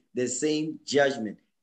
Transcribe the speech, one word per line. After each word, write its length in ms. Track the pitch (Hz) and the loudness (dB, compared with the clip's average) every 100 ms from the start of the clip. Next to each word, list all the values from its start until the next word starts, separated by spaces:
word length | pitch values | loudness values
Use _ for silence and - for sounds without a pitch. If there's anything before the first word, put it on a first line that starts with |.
| _ | _
the 140 | 123 123 | -4 -2
same 520 | - 151 151 156 - - | 0 0 0 -2 -6 0
judgment, 520 | 135 139 123 107 90 _ _ | 4 4 2 -6 -10 _ _